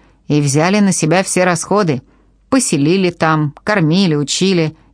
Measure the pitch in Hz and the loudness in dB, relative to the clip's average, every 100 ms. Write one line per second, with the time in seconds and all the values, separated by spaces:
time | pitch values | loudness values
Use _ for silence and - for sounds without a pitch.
0 | _ _ - 147 143 139 170 208 202 170 | _ _ -4 0 0 0 2 2 2 0
1 | 156 180 190 185 180 165 - 202 180 127 | 0 0 0 0 0 -2 -2 0 0 -4
2 | - _ _ _ _ 269 - 147 143 196 | -8 _ _ _ _ -2 0 0 0 0
3 | 180 175 160 156 151 - - 208 156 175 | 0 -2 0 0 -2 -6 -4 0 0 2
4 | 190 147 147 - 190 180 156 156 _ | 0 0 -2 -2 0 0 -2 -6 _